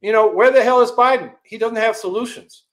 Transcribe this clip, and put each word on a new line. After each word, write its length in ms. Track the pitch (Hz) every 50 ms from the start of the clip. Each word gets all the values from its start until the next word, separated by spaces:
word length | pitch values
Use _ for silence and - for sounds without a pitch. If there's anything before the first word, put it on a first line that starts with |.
You 120 | - 202 220
know, 160 | 220 220 214
where 220 | 175 180 220 254
the 120 | 262 269 226
hell 180 | 233 254 247
is 120 | 240 233 -
Biden? 400 | - 240 254 262 247 180 - - _ _
He 160 | _ - 220
doesn't 180 | 220 233 233
have 200 | 220 220 226 220
solutions. 680 | 220 - 185 180 208 247 233 - - - _ _ _ _ _